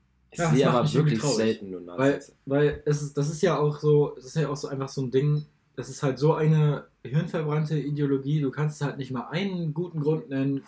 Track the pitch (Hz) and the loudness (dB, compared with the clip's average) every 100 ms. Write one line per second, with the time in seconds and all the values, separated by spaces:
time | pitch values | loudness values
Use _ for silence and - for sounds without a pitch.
0 | _ _ _ - 170 143 135 151 147 131 | _ _ _ -2 2 4 4 4 4 2
1 | 151 110 143 110 110 110 98 90 87 87 | 2 2 0 2 2 0 -6 -12 -8 0
2 | 135 139 - _ - 139 147 147 147 147 | 2 2 -6 _ -4 0 2 0 -2 -2
3 | 143 - 143 - 185 143 147 147 151 147 | -2 -4 -4 0 2 2 0 0 4 4
4 | 143 - - 160 143 139 - 139 135 - | 4 -2 -8 -4 -2 -4 -6 -6 -6 -4
5 | 131 131 147 147 151 _ _ - 117 - | 0 2 2 0 -2 _ _ -12 -12 -4
6 | 139 123 147 156 156 156 147 143 - _ | -2 2 2 4 4 4 4 0 -6 _
7 | - 143 180 175 151 151 151 156 135 147 | -4 -2 -2 -2 -2 -2 0 -2 -2 -2
8 | 143 139 135 156 135 139 151 - 139 113 | 0 0 0 0 0 -2 -4 -2 -6 -4
9 | 127 127 - 160 196 180 160 151 175 165 | -6 -8 -6 -4 -4 -4 -4 -4 -6 -2
10 | 143 156 - 135 139 139 | 0 -2 -2 -2 -2 -2